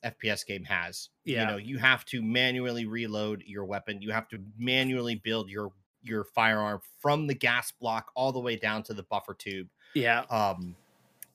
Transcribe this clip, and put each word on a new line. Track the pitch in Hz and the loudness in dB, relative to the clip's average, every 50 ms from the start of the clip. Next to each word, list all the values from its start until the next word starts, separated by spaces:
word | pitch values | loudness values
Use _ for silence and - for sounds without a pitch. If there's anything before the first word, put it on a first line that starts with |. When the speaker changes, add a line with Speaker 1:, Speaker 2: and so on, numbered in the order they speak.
| - | -8
Speaker 1:
F | 117 - - | -8 -8 -2
P | - 110 | 0 0
S | 104 101 - | 0 0 -2
game | - 101 98 92 | -4 -6 -6 -2
has. | - 98 87 85 87 92 - - - _ _ _ | 0 0 0 0 -2 -6 -10 -12 -14 _ _ _
Speaker 2:
Yeah. | - 131 117 110 | -2 0 0 2
Speaker 1:
You | |
know, | 110 104 101 | 0 0 -2
you | 104 113 139 123 | -4 -6 -4 2
have | 113 131 131 120 - | 4 6 6 4 2
to | - - 123 113 | -4 -4 -2 0
manually | 110 117 123 127 127 127 127 123 123 120 120 117 | 2 4 4 4 4 2 2 0 -2 -2 -2 -4
reload | 107 110 117 117 110 107 107 107 107 107 98 85 | -4 -4 -4 -4 -2 -2 -2 0 -2 -2 -4 -8
your | 104 98 101 98 | -10 -8 -8 -6
weapon. | 92 101 98 - - 104 101 101 | -4 -6 -6 -4 -6 -8 -6 -4
You | 107 107 | -2 -2
have | 113 113 - | -2 -2 -4
to | - 92 95 104 107 | -8 -12 -12 -14 -10
manually | 110 120 127 127 131 131 131 131 127 120 120 117 | -4 0 4 4 4 4 2 0 0 0 -2 -2
build | 110 - 113 113 113 107 95 | -2 -2 -2 -2 -2 -2 -4
your, | 95 104 104 98 - _ _ _ _ _ - | -6 -6 -6 -6 -8 _ _ _ _ _ -8
your | 117 113 107 101 | -4 -4 -4 -4
firearm | - - 117 113 110 110 107 107 104 104 98 - - - - | -2 2 4 4 6 6 4 2 0 -2 -4 -8 -12 -16 -2
from | - 147 147 151 156 143 | 2 2 4 4 2 0
the | 139 | 0
gas | 135 - 120 120 123 120 - | 2 2 2 2 2 0 -4
block | - _ 123 117 113 113 - - - | -8 _ -2 0 0 0 -2 -4 -2
all | 127 131 135 127 | 0 0 0 0
the | 131 | 0
way | 120 123 117 | -2 -2 -2
down | 107 - 107 107 110 107 | 0 0 0 0 -2 -4
to | - 110 | -6 -8
the | 101 92 | -10 -6
buffer | - 107 101 - - 95 | -4 -4 -4 -4 -6 -10
tube. | - - 104 98 95 92 90 _ _ _ - - | -12 -8 -8 -6 -6 -8 -10 _ _ _ -6 -2
Speaker 2:
Yeah. | 147 123 117 117 120 120 | 0 2 4 4 2 2
Speaker 1:
Um, | - 120 113 107 101 95 87 92 87 87 - _ _ _ _ _ _ _ _ - - _ | 0 2 2 2 2 2 0 -4 -8 -10 -14 _ _ _ _ _ _ _ _ -20 -20 _